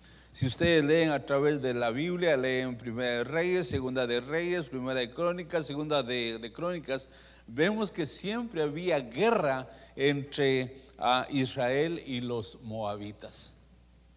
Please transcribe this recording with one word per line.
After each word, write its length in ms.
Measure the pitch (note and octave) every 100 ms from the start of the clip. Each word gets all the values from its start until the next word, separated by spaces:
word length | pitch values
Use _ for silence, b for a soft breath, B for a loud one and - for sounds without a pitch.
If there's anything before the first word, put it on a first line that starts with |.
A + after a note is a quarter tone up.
| B B B
Si 140 | - C3
ustedes 380 | - E3+ E3
leen 280 | C#3+ E3 D#3+
a 120 | C#3+
través 380 | C3 C#3 D3 D3
de 100 | C3
la 180 | A#2+ A#2+
Biblia, 460 | A#2 E3 F3+ F3 C#3
leen 400 | C3 C3 B2+ A#2+
Primera 340 | A#2+ A#2 B2
de 140 | A#2+
Reyes, 440 | B2 D#3+ F3 F3+ F3
Segunda 380 | C#3 B2+ B2+ B2
de 140 | A#2+
Reyes, 480 | B2 D#3+ F3 F3 D3
Primera 320 | C3 B2+ C3
de 100 | A#2+
Crónicas, 560 | B2 E3+ F3 D#3+ E3+ D#3
Segunda 360 | C#3+ D3+ D3
de, 360 | A#2+ B2 A#2 A2+
de 140 | A#2
Crónicas, 560 | A2 E3+ F3 C3+ C3 - B B B -
vemos 440 | A#2 E3+ G#3+ G#3
que 140 | -
siempre 560 | D3 - F#3 A3+ A#3 E3+
había 400 | D3+ D3 F3+ D3+
guerra 680 | B2 A#2+ G#3+ A3+ D3+ C3 C3 B B -
entre, 840 | C#3 C#3+ C#3 - C#3 C3 B2 - - -
ah, 280 | A2 B2+ -
Israel 720 | C#3+ C3 - B2 C3+ D#3+ E3+
y 160 | C#3 B2+
los 400 | B2 A#2+ A2 -
moabitas. 960 | A#2+ A2 G#2 G#2 G#2 G#2 G2+ - - - - - - - -